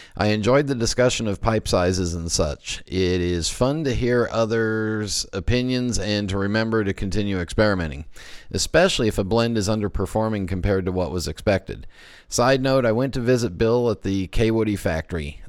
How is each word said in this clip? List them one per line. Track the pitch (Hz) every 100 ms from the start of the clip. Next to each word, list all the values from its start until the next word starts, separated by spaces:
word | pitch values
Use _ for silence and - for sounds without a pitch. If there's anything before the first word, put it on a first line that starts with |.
| - -
I | 107
enjoyed | 107 104 135 143
the | 131
discussion | 113 - 123 - 113
of | 95
pipe | 113 110 -
sizes | 104 90 92 90
and | 85 82
such. | - 80 67 - - -
It | - 92 90
is | 87 87 82
fun | - 123 151
to | 143
hear | 120 120 120 120
others' | - 113 113 113 110 110 110 107 - -
opinions | 98 85 123 127 127 123 104
and | 98 104 101
to | 98
remember | 98 107 113 110 101
to |
continue | 95 101 107 101 95
experimenting, | 85 - 107 95 82 69 78 - - - -
especially | 95 - 156 185 - 117
if | -
a | 95
blend | 113 117 117
is | 101
underperforming | 110 104 - 95 110 110 107 92
compared | 95 90 98 92
to |
what | 92 90
was | 87 80
expected. | 78 - 95 - - - - - - -
Side | - 120 135
note, | 131 131 120
I |
went | 110 135 135
to |
visit | 117 127 113 87
Bill | 113 120 120
at | 104
the | 101 98 92
K | - 110
Woody | 113 107 101
factory. | - 80 - 87 71 -